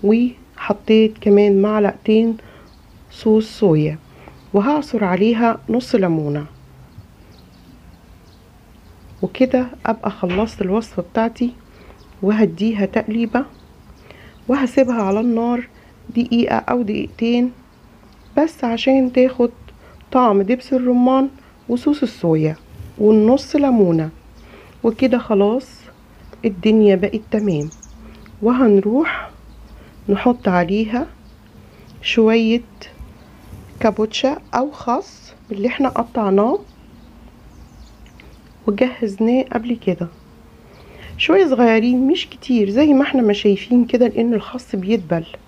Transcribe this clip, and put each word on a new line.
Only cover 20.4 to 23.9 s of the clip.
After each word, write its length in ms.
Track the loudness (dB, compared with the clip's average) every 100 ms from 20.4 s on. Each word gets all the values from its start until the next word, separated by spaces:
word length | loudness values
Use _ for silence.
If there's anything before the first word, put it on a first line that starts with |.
دبس 300 | 0 -2 -2
الرمان 560 | -2 2 2 2 2 0 -4 -20 -20 -6
وصوص 340 | -4 -2 -2
الصويا 540 | -4 -4 -2 0 0 -4 -14 -20 -20 0
والنص 580 | 4 4 4 2 0 0
ليمونة. 540 | 2 2 2